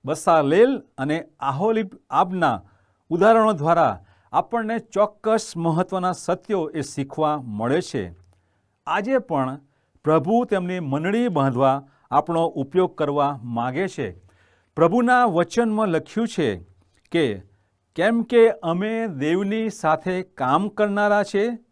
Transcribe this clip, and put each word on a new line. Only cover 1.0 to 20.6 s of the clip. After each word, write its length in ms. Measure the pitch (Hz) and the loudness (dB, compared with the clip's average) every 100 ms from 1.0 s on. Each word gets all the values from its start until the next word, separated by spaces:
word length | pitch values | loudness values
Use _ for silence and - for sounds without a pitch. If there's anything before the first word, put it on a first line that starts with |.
| 135 160 165 _ | -4 -4 -6 _
આહોલીબ 500 | 135 135 214 226 196 - _ | -6 -2 0 -2 -4 -12 _
આબના 520 | 135 170 185 156 110 - _ _ _ _ | 0 0 0 0 -2 -8 _ _ _ _
ઉદાહરણો 420 | 165 202 226 220 | 2 4 6 4
દ્વારા 520 | 180 156 165 139 95 _ _ _ | 0 0 2 2 0 _ _ _
આપણને 460 | 156 185 233 214 226 | -2 -2 -6 -4 -6
ચોક્કસ 760 | 226 196 208 _ 220 220 - 170 | -4 -2 -2 _ 0 0 -2 -4
મહત્વના 560 | 170 160 180 190 180 | -2 0 -2 -2 -4
સત્યો 580 | 170 - 185 - 196 156 | -4 -4 -4 -2 -4 -4
એ 60 | 156 | -6
શીખવા 600 | 143 - 139 - 151 151 | -8 -8 -8 -2 -2 -2
મળે 360 | 127 104 117 156 | -6 -6 0 -2
છે. 340 | 175 123 90 85 _ _ _ _ _ _ - | -2 -8 -8 -14 _ _ _ _ _ _ -6
આજે 320 | 180 208 262 | -4 0 -2
પણ 420 | - 151 131 139 _ _ _ _ | -2 -4 -4 -8 _ _ _ _
પ્રભુ 400 | 151 160 151 226 | 2 2 2 0
તેમની 360 | 240 196 180 185 | 0 -2 -2 -6
મંડળી 480 | 147 143 170 233 240 | -4 -2 0 0 0
બાંધવા 580 | 160 135 120 135 139 139 _ _ | 0 0 2 2 2 -6 _ _
આપણો 360 | 135 160 165 165 | -2 0 -2 -2
ઉપયોગ 480 | - 139 180 180 | -4 -2 0 0
કરવા 460 | - 147 143 143 139 | -2 -2 0 -2 -2
માગે 460 | 120 117 123 131 190 | -8 -4 -4 -4 -6
છે. 360 | - 107 85 _ _ _ _ _ - | -6 -10 -10 _ _ _ _ _ 2
પ્રભુના 480 | 170 226 240 247 | 4 4 4 4
વચનમાં 640 | 240 170 170 233 233 214 214 | 4 2 0 0 0 0 0
લખ્યું 400 | 160 156 214 233 | -2 -2 -4 -2
છે 380 | - 135 90 - _ _ _ _ | 0 -2 -2 -10 _ _ _ _
કે 300 | 170 135 98 - _ _ _ _ | 0 0 -2 -12 _ _ _ _
કેમ 280 | - 196 233 | -2 0 0
કે 280 | 226 240 226 | 2 6 6
અમે 560 | - 165 175 208 226 226 | 4 -4 -2 -2 -4 -6
દેવની 640 | 139 147 175 196 220 220 | -4 -2 0 0 -2 -4
સાથે 520 | - 160 160 185 185 | -2 0 0 -2 -6
કામ 460 | 185 - 127 147 | -8 -4 0 0